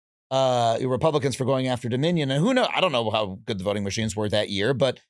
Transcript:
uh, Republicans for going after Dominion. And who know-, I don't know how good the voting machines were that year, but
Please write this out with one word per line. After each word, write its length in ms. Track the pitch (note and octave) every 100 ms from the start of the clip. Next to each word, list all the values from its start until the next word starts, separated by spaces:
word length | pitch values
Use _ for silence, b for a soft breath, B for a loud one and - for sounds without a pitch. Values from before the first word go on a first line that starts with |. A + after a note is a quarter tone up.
| _ _ -
uh, 480 | C3+ C3 B2 A#2 A2+
Republicans 540 | B2+ B2+ D#3+ D3+ C3+ -
for 100 | A2+
going 220 | C3 C3
after 220 | B2 A#2+
Dominion. 420 | B2+ D#3+ F3 C3+
And 120 | C#3
who 100 | G#3+ B3+
know-, 140 | G#3+
I 80 | C#3+
don't 100 | F3+
know 180 | B2 A2
how 280 | G#2+ G2+ F#2+ -
good 140 | G2+
the 40 |
voting 200 | F#2+ G2+
machines 320 | G2 A2+ A2 G#2
were 140 | G#2+
that 200 | G#2 G#2+
year, 240 | G2 A2
but 260 | B2+ C3+ - _